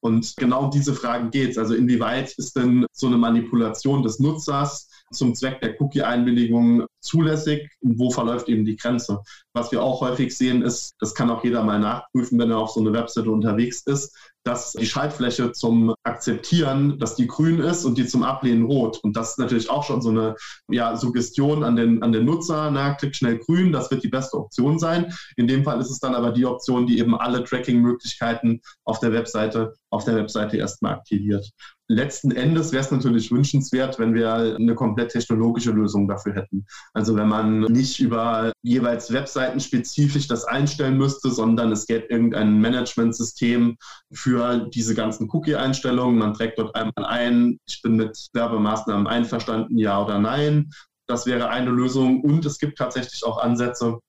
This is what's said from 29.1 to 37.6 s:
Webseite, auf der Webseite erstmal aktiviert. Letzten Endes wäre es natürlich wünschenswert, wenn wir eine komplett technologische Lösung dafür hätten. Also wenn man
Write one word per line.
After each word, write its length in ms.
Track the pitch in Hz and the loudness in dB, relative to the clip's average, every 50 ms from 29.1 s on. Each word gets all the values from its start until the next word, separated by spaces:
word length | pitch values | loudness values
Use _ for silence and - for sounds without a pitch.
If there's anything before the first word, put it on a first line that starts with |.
Webseite, 640 | 107 117 113 - - 110 107 107 107 113 110 110 - _ _ _ | 0 0 -2 -2 -2 -2 -2 -2 0 -2 -4 -4 -6 _ _ _
auf 160 | - 104 - | -6 -4 -2
der 120 | - 113 | 0 0
Webseite 420 | 110 104 104 - 107 104 107 107 104 | 0 0 -2 -4 -4 -4 -2 -2 -2
erstmal 360 | 104 101 - - - - - | -2 -4 -4 -4 -4 -4 -4
aktiviert. 540 | - - - - 98 101 104 104 98 101 104 _ _ - - _ _ _ | -6 -6 -4 -2 -2 0 0 -2 -2 -4 -8 _ _ -20 -20 _ _ _
Letzten 440 | _ 117 113 131 143 - - - 135 | _ 0 0 0 -2 -6 -2 0 0
Endes 420 | 117 127 127 156 165 165 156 - | 0 2 2 2 2 2 0 0
wäre 100 | - 131 | -2 -2
es 80 | 139 - | -2 0
natürlich 400 | 147 127 - 127 117 113 110 - | -2 0 2 2 2 2 0 0
wünschenswert, 680 | 120 123 143 139 - 139 135 - - 127 131 131 - - | 2 2 2 2 2 0 0 0 0 0 0 -2 -2 -2
wenn 160 | 113 113 113 | 0 0 2
wir 180 | 117 113 113 | 2 2 2
eine 420 | 110 113 117 110 107 110 113 117 113 | 0 0 0 0 0 2 2 2 2
komplett 360 | - 131 113 104 113 120 117 | 2 0 -2 0 -2 -4 -2
technologische 600 | - 117 113 - 117 107 113 117 117 117 117 120 | -2 -6 -2 0 0 2 2 2 2 0 0 0
Lösung 380 | 107 107 107 101 - 101 101 98 | 2 2 2 2 2 0 0 0
dafür 260 | 101 98 - 104 98 | -2 -4 -4 -4 -4
hätten. 300 | 98 95 - - 98 101 _ - - - - _ | -4 -6 -4 -6 -8 -8 _ -18 -20 -20 -8 _
Also 200 | 110 107 110 113 | -2 0 0 2
wenn 140 | 104 104 107 | 2 2 2
man 320 | 107 107 110 107 110 110 | 2 2 2 2 2 2